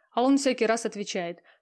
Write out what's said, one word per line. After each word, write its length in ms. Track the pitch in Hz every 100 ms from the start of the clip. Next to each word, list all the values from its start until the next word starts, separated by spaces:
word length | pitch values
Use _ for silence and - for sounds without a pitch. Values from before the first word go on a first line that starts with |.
| _
А 120 | -
он 140 | 254 277
всякий 280 | 277 254 220
раз 200 | 226 220
отвечает: 560 | 202 208 196 170 175 _ _